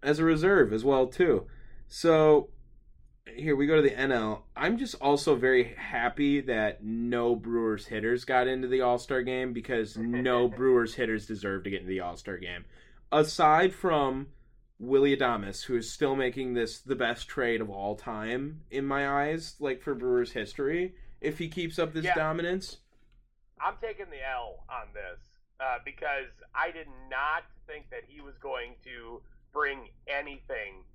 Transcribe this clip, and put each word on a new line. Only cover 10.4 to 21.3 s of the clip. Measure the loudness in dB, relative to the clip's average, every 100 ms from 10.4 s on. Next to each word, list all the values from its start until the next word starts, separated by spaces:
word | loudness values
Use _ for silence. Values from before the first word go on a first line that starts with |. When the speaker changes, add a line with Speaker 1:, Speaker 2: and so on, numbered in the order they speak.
| 2
Speaker 2:
<laughs> | 2
Speaker 1:
Brewers | 4 4 4
hitters | -2 -2 -2 -6
deserve | -8 -4 -6
to | -4
get | -6
into | -4
the | -6
All-Star | -6 -10 -10 -10
game. | -10 -12 -14 -20 -20 -20 0
Aside | 2 2 4 4 6 4
from | 2 0 2 0 -2 -8 -16 -20 _ _ -12
Willy | 2 4 4 4
Adames, | 2 0 -4 -10
who | -4 -4
is | -4
still | -2 0 2
making | -2 -2 -4
this | -2 -2 -6
the | -6 -2
best | -2 -4 -8
trade | -2 0 0
of | -4
all | -6 -6 -6
time, | -8 -8 -4 -6 -6 -12 -8
in | -6
my | -2 -2 0
eyes, | 0 0 -4 -8 -6
like, | -4 -4
for | -4
Brewers | -4 2 2 0
history, | -4 -8 -4 -2 0 -4 -8 -18 -6
if | -6